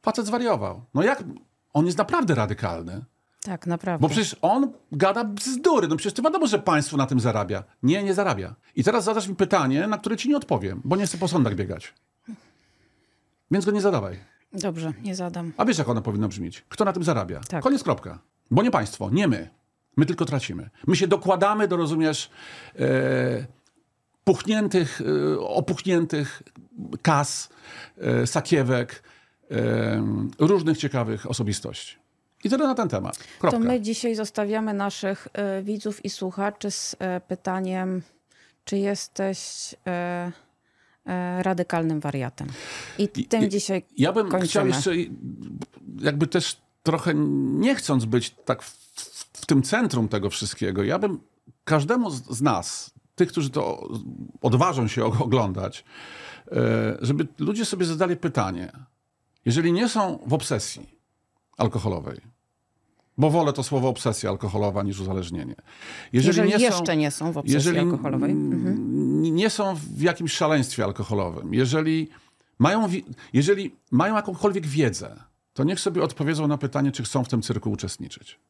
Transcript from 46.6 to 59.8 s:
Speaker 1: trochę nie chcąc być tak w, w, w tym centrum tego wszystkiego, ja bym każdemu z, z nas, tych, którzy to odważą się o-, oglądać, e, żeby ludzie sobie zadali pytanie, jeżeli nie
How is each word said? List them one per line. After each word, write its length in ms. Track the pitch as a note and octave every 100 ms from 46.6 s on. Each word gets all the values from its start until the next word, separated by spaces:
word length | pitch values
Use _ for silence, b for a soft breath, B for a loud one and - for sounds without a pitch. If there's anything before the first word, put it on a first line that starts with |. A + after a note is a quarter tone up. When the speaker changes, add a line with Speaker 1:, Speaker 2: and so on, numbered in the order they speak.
| _ _
Speaker 1:
trochę 280 | E3 D#3 F3 D3 D3 C#3 C3+ C#3+
nie 160 | A#3
chcąc 300 | C4 - C3+
być 300 | A2+ A#2+ - _
tak 160 | - -
w, 60 | - - - -
w, 260 | - - -
w 120 | -
tym 180 | - C#3
centrum 440 | C3 A3 A3 B2 G#2+
tego 220 | G#2 G2
wszystkiego, 540 | - G#2 - G2 F#2+
ja 160 | G2 F3
bym 200 | G3+ E3+ _ _ - _
każdemu 460 | - D#3 D3 B3 A3
z, 60 | C3 -
z 120 | A#2+
nas, 500 | C#3 G2 - - - _ _
tych, 140 | - E3+
którzy 200 | - C#3
to 400 | - - - - A2+ - - - -
odważą 460 | A#2+ A#2+ F3 C#3 A2
się 180 | B2
o-, 180 | A2+ A2+
oglądać, 600 | A#2+ B2+ G#2 F#2 F#2+ - _ B B B B B -
e, 40 | - A2+ A2+ A2 -
żeby 260 | A#2+ C#3+ D3+ -
ludzie 260 | D3 G#3+
sobie 200 | A3+ F#3+
zadali 320 | E3+ D#3+ F3+ F3
pytanie, 540 | E3 C3 F#2+ F2 F2+ - C3 _ _ _ _ _
jeżeli 280 | A#2+ B2 E3
nie 160 | F3